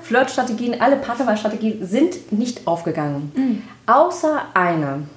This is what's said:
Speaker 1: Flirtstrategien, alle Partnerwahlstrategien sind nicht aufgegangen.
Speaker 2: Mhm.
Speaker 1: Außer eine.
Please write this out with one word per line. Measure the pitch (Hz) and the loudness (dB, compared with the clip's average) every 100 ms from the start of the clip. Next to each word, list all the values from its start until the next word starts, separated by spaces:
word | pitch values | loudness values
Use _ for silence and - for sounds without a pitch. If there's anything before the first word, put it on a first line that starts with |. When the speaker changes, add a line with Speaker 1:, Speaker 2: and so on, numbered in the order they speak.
Speaker 1:
Flirtstrategien, | - 247 262 - - 214 240 233 | 0 2 2 0 -2 -2 -4 2
alle | 247 277 | 2 2
Partnerwahlstrategien | - 240 240 214 214 214 220 - 180 | 0 -2 0 0 -2 -2 -4 -4 -2
sind | 226 349 - - | 2 2 0 -4
nicht | 208 247 - - | -2 -2 -4 -4
aufgegangen. | 170 170 156 147 143 147 254 | -2 -2 -2 -2 -4 -4 -2
Speaker 2:
Mhm. | 262 208 - - - | 0 -2 -6 -4 4
Speaker 1:
Außer | 254 349 349 311 294 - | 6 4 2 0 0 0
eine. | 185 175 165 143 139 147 | 0 2 0 -2 -4 -8